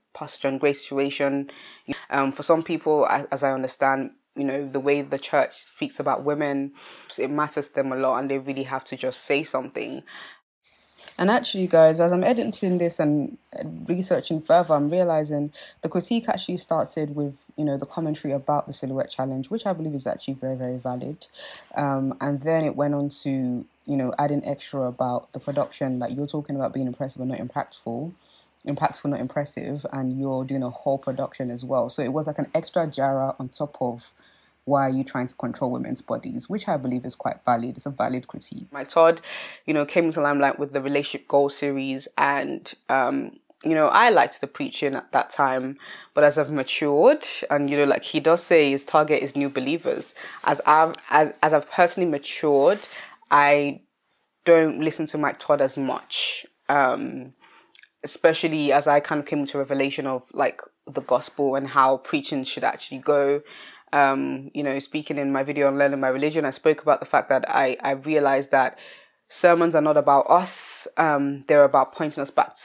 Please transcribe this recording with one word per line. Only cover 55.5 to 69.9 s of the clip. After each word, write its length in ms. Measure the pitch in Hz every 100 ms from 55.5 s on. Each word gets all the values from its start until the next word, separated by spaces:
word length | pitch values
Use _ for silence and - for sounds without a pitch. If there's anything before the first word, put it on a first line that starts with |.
| 143
as 160 | 135 -
much, 680 | 131 120 - - - - - _ -
um, 640 | 143 127 101 - 135 131 _ _ - _ _ _ _
especially 680 | 143 - 165 160 165 156 143
as 140 | 139 147
I 140 | 147
kind 200 | 147 151
of 60 | 143
came 140 | 151
into 180 | 139 143
revelation 480 | 139 139 135 139 139
of, 240 | 127 _
like, 300 | - 135 - - _ -
the 160 | 135
gospel 540 | 131 127 - - 139 135
and 120 | 139
how 300 | 139 135 135
preaching 460 | - 151 139 143
should 200 | 131 -
actually 360 | - - - 135
go. 420 | 143 143 139 143 - - - - -
Um, 600 | 143 139 135 139 135 139
you 80 | 147
know, 160 | 143 139
speaking 400 | - 156 147 147
in 140 | 139
my 100 | 135
video 260 | 139 147 139
on 120 | 139
learning 200 | 143 139
my 100 | 135
religion, 360 | 131 151 160 143
I 60 |
spoke 300 | - 156 151
about 160 | 151 135
the 80 | -
fact 220 | 139 -
that 160 | 131 -
I, 280 | - 135 123
I 100 | 139
realized 580 | 135 147 156 139 135 139
that 260 | 135 127 - - - _ _ -
sermons 440 | - 175 170 170
are 80 | 165
not 160 | 151